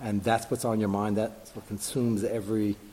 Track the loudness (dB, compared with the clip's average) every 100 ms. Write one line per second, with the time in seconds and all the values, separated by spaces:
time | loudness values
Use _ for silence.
0 | -2 0 4 2 2 -2 2 2 2 2
1 | 2 2 0 -4 -16 -16 -10 -8 -4 0
2 | 2 2 0 -2 0 2 2 0 -8